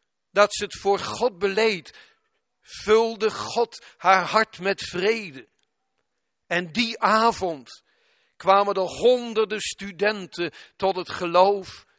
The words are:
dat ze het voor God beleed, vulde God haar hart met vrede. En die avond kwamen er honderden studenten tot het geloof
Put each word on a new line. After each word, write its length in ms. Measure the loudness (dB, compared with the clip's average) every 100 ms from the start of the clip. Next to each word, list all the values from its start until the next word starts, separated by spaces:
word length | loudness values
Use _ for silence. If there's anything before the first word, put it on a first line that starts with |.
| _ _ _
dat 240 | 2 4
ze 100 | 2
het 120 | -8 -4
voor 220 | 0 0
God 400 | -2 -2 -4 -2
beleed, 600 | -2 2 0 0 -8 -20 -20 _ _ _ _ _
vulde 680 | -20 -6 2 4 4 0 -4
God 540 | -4 -4 -2 -2 -6 -20 -2
haar 280 | 2 2
hart 340 | 2 0 0 -4
met 240 | -6 -4
vrede. 680 | -6 -2 0 -2 -6 -16 -20 _ _ _ _ _ _ _ _ _ -6
En 260 | -4 -2
die 280 | -4 -4 0
avond 840 | 2 4 2 0 -4 -6 -12 -20 _ _ _ _ _ -2
kwamen 380 | 2 4 2
er 60 | -2
honderden 800 | -4 2 2 2 0 -4 -4 -4
studenten 920 | -8 -8 -12 -4 -2 -2 -6 -6 -8 -8 -20 -4
tot 200 | -2 -2
het 140 | -6
geloof 760 | -6 2 6 6 4 -4 -18 _